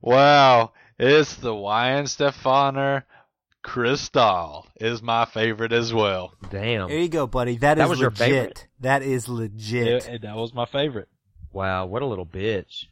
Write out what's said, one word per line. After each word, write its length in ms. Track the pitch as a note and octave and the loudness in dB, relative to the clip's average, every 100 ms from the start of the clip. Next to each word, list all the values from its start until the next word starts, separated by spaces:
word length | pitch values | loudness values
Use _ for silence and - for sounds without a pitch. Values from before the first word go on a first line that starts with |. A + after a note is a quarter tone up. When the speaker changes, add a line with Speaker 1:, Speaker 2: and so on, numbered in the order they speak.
Speaker 1:
Wow. 720 | A2+ B2+ C#3+ D3 C3+ B2 A2+ _ _ _ | 4 4 6 8 8 6 2 _ _ _
It's 380 | B2+ D3+ C#3+ - | 4 4 4 -4
the 160 | B2+ | -8
Weihenstephaner 1500 | G#2+ G2+ A2 B2 C#3 C#3 - C#3+ - C3+ C3 C#3 C3+ C#3 C#3 - _ _ _ _ _ | -6 -4 -2 0 -2 -4 -2 -2 -2 0 2 2 0 -2 -2 -6 _ _ _ _ _
Cristal 1040 | - B2+ A#2+ C#3 - C#3 A2+ F#2 E2 D2+ - _ | -10 -2 0 -2 -2 2 2 2 -4 -12 -20 _
is 260 | A2+ A#2 | -4 -4
my 220 | A#2 A#2 A2+ | -2 0 0
favorite 460 | A2 A2 G#2+ A#2 | 0 -2 0 0
as 200 | A#2 A#2 | 0 0
well. 400 | A2+ G#2 F#2 F2+ _ - | 0 0 0 -6 _ -12
Speaker 2:
Damn. 380 | G2 G#2+ A2+ F#2 | -8 -4 -4 -2
Speaker 3:
There 100 | D3+ | -2
you 100 | F3 | -2
go, 180 | D#3+ B2+ | -2 -2
buddy. 300 | C3 B2 A#2+ | -2 -2 2
That 180 | C#3+ D#3 | 2 4
Speaker 2:
That 80 | |
Speaker 3:
is 60 | D#3+ | 2
Speaker 2:
was 100 | D3 | 2
your 100 | C3 | 0
Speaker 3:
legit. 160 | G#2+ A#2+ | 2 2
Speaker 2:
favorite? 380 | C#3 A2 - - _ | 2 0 -10 -20 _
Speaker 3:
That 220 | B2+ C#3 | 0 0
is 260 | C3+ C3 A#2+ | 0 -4 -4
legit. 800 | A#2+ A2 G#2+ G#2+ A#2+ A#2 B2 A#2+ | -8 -8 -10 -6 -2 0 0 -4
Speaker 1:
Yeah, 100 | A#2+ | -12
that 140 | G#2 A2 | -12 -10
was 180 | A#2 | -10
my 100 | A#2+ A#2+ | -6 -6
favorite. 420 | C#3 D3+ A#2 - _ _ - - | -2 -4 -6 -12 _ _ -20 -14
Speaker 2:
Wow, 340 | G2 F#2+ F#2 F#2 | -6 -4 -2 -4
what 160 | A2 | -6
a 40 | C#3 | -6
little 200 | G2+ E2+ | -6 -8
bitch. 600 | F#2 G#2 G#2 E2 - - | -6 -4 -4 -8 -18 -18